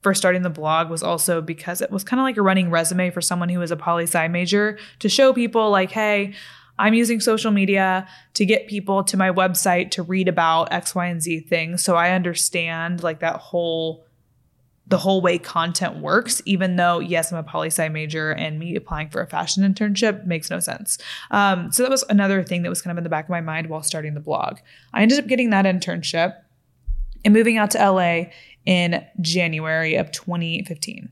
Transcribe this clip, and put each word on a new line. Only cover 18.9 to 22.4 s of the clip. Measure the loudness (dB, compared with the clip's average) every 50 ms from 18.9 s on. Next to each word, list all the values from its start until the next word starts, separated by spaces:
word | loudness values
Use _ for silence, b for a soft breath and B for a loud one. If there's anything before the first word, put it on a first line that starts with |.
| -8 -8 -8 -6
for | -4 -6
a | -6 -4
fashion | -4 -4 -4 -2 0 2 2
internship | 2 2 2 0 -2 0 2 0 0 0 -2 -4
makes | -4 -4 -4 -4 -6
no | -6 -6
sense. | -6 -6 -8 -8 -6 -8 -8 -8 B B B B B B
Um, | 0 2 2 2 2 0 -2 -2
so | 0 0 2
that | 2
was | 2 0 2 4
another | 4 4 4 4 2 0